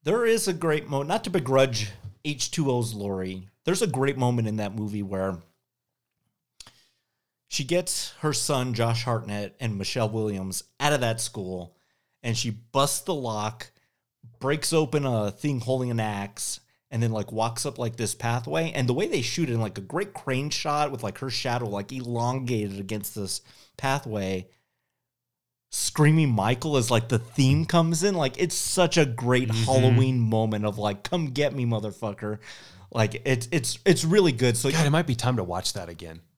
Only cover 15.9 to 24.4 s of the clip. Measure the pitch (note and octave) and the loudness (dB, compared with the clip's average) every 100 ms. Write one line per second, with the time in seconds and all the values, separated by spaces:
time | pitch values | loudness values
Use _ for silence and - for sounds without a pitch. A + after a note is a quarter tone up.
15.9 | A#2 A2 G2+ G2+ - - - _ _ _ | -2 -2 -4 -8 -8 -8 -8 _ _ _
16.9 | A#2 A#2 A2 G2 A2 A#2 A#2 D3 - A#2+ | -2 0 0 -4 -2 -2 -2 -8 -4 -6
17.9 | A2+ G#2+ - A#2 A#2+ A#2+ D#3 E3 - B2+ | -4 -6 -4 -2 -2 -2 -2 -2 -2 0
18.9 | B2+ G#3+ D3 A#2 - D3+ A#2 G#2+ G2 G2 | 0 0 -2 -2 -2 -2 0 -2 -6 -8
19.9 | D3+ G3+ - - C3 D3 - D#3 D3 D3 | -6 -6 -8 -4 -2 -2 -4 -2 0 0
20.9 | C3 G#2+ G2 C3+ A#2 C3 A#2+ A2+ G2+ G2+ | -2 -6 -6 -6 -4 -2 -2 -2 -4 -6
21.9 | C3 A#2+ A#2 A#2+ C3 B2 A#2 G#2 G2 G2 | -8 -6 -2 0 -2 -2 -2 -2 -6 -6
22.9 | G#2+ G2+ A2 F#2+ - _ - - - C3+ | -6 -6 -8 -6 -6 _ -20 -20 -6 -2
23.9 | C#3 B2 G#2+ F#2+ F#2+ | -2 -4 -4 -2 -4